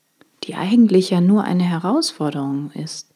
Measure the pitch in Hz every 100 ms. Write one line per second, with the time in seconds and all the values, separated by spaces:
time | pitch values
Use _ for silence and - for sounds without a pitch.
0 | _ _ _ - - - 180 240 220 185
1 | 185 180 175 208 - 180 180 170 180 277
2 | 320 - 151 147 139 139 143 - 156 -
3 | -